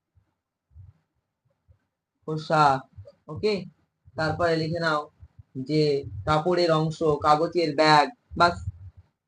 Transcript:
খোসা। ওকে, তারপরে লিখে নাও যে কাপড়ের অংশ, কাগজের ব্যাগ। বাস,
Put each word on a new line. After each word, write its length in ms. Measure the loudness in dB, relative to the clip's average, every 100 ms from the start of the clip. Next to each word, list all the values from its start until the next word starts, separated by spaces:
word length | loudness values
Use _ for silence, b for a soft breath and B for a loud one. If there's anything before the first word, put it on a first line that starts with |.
| _ _ _ _ _ _ _ -20 -20 _ _ _ _ _ _ _ _ _ _ _ _ _ -10
খোসা। 540 | -8 -2 2 4 2 -4 -20 -20 _ -18
ওকে, 380 | -6 -4 -4 -8 -18 _ _ _ -6
তারপরে 400 | -4 -2 0 0
লিখে 240 | -2 -4
নাও 300 | -2 -2 -6 _ -20 -20 -16 -12
যে 460 | -2 0 2 0 -4 -8 -2
কাপড়ের 460 | -2 0 0 2
অংশ, 320 | 2 0 -2
কাগজের 720 | -2 0 2 2 2 -2 -2 2
ব্যাগ। 340 | 6 6 4 -2 _ 2
বাস, 320 | 2 2 -8 -12 -16 -20 _ _